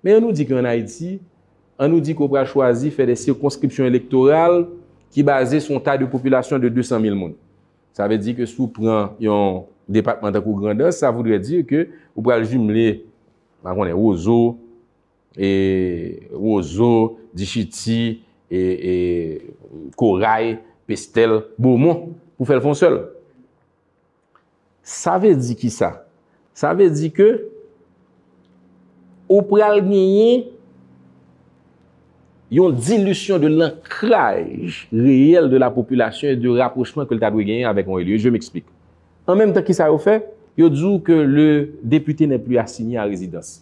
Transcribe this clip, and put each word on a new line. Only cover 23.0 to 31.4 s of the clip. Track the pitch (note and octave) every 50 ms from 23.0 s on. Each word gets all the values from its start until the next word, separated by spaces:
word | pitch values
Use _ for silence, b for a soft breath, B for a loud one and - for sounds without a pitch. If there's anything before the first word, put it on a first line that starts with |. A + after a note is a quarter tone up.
| - - - - _ _ _ _ _ _ _ _ _ _ _ _ _ _ _ _ _ _ _ _ _ _ _ _ _ _ _ _ _ _ _ _
Sa | _ - - - - F#3 E3+ F#3
vle | F#3 A3 F3+ C#3
di, | B2 A#2+ A#2+
kisa | - - A#2+ - - G#2 F2 - - - _ _ _ _ _ _ _ _ _ _ -
sa | - D3 E3
vle | F3+ G3+ F3
di | D3+ D3 D#3 D#3+ D#3
ke | - G3 G#3+ C4 A3 - - - - - - _ _ _ _ _ _ _ _ _ _ _ _ _ _ _ _ _ _ _ _ _ _ _ _ _ _ _ _ _ _ _ _
ou | F#3 G3+ F#3+ G3+
pral | G3+ G#3 G#3+ G#3 G#3 G#3 F#3+
genyen | F#3 G3+ G3 F#3+ F#3+ G3 G3+ A3 A#3 B3 B3+ A#3 - - - _ _ _ _ _ _ _ _ _ _ _ _ _ _ _ _